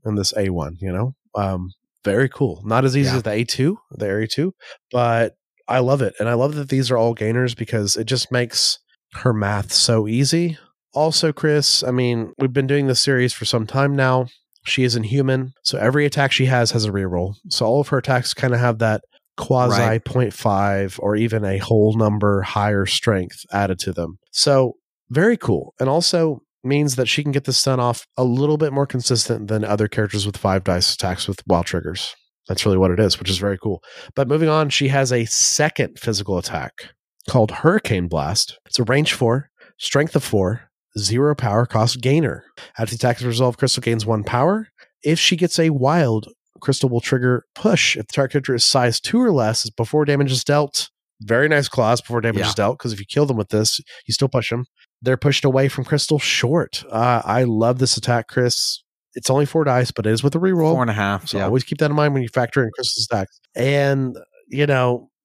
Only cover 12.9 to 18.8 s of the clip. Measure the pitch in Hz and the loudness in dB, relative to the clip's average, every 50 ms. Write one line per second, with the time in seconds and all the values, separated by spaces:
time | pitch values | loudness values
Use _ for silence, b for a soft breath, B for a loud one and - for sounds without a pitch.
12.9 | 127 - - 147 139 127 123 127 - - 113 - - 120 110 107 - 135 139 139 | 2 2 2 2 2 2 2 0 -2 -4 -4 -2 -2 -2 -2 -2 0 0 2 2
13.9 | 143 139 135 131 127 127 127 127 - _ _ _ _ _ - - - - 131 123 | 2 2 2 4 2 2 0 -2 -8 _ _ _ _ _ -8 -4 -2 0 2 2
14.9 | 117 120 110 104 123 139 135 135 131 131 131 131 135 _ - - - - 98 117 | 2 0 -2 0 0 0 2 2 0 0 -2 -6 -10 _ -6 -6 -2 0 2 2
15.9 | 131 147 147 143 - 147 139 131 - - 131 131 131 123 120 113 - 117 107 107 | 2 2 2 0 0 0 0 0 2 2 2 2 2 2 2 2 0 0 -2 -2
16.9 | 95 98 95 92 87 87 87 95 104 - - - - - 120 110 120 143 143 - | -2 -2 -4 -2 -2 -2 -4 -4 -6 -10 -10 -6 -4 -2 0 0 2 0 0 0
17.9 | - 135 - - 131 123 123 - - - - 131 123 117 120 123 117 110 | -2 -2 0 0 0 -2 -2 -4 -6 -2 -2 0 0 2 2 2 2 2